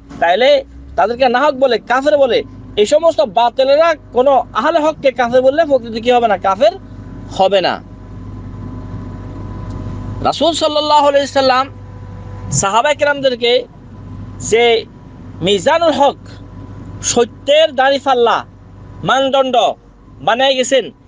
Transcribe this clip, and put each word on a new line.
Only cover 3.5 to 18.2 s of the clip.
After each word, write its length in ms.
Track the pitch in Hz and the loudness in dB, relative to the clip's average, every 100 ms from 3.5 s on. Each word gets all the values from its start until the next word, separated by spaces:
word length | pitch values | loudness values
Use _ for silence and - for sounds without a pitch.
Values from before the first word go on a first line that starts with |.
| 233 262 285 330 302 - | 2 2 4 4 2 -4
কোনো 300 | 226 262 262 - | 0 4 2 0
আহলে 260 | 214 269 330 | -2 0 2
হককে 320 | 302 311 277 | 0 0 -2
কাফের 300 | 240 240 254 | 0 2 4
বললে 240 | 254 285 330 | 2 2 2
প্রকৃত 380 | 269 226 220 | 0 -2 -6
কি 80 | 233 | 0
হবে 160 | 247 233 | 2 2
না? 100 | 190 | 0
কাফের 340 | 196 190 294 381 - - - - - | 0 2 2 0 -12 -18 -16 -16 -14
হবে 300 | - 190 196 | 0 2 2
না। 220 | 165 107 - - - - - - - - - - - - - - - - - - - - - - - - | 0 -2 -8 -20 -18 -16 -14 -14 -14 -14 -12 -12 -12 -12 -12 -14 -14 -14 -12 -12 -12 -10 -10 -10 -10 -6
রাসূল 300 | 127 156 302 | -4 0 0
সাল্লাল্লাহু 540 | 320 311 302 302 294 285 | 0 0 0 2 4 4
আলাইহি 200 | 277 277 | 2 0
সাল্লাম 420 | 277 269 254 269 - - - - - - - - | 0 2 2 0 -8 -18 -18 -16 -16 -14 -14 -6
সাহাবায়ে 440 | - 196 214 285 294 | -4 0 0 0 0
কেরামদেরকে 680 | 294 285 269 247 240 247 - - - - - - - - | 0 0 -2 0 0 0 -2 -14 -20 -20 -18 -16 -16 -12
যে 460 | - 220 240 226 - - - - - - | -2 2 4 2 -2 -16 -20 -20 -18 -6
মিজানুল 500 | 165 202 202 330 339 | -2 0 2 2 2
হক, 240 | 262 277 254 - - - - - - - - | 4 2 0 -12 -20 -18 -18 -16 -16 -16 -10
সত্যের 760 | - - 240 - - 302 320 262 | -2 0 0 -2 0 2 2 2
দাঁড়িপাল্লা 680 | 269 277 277 247 | 2 2 0 2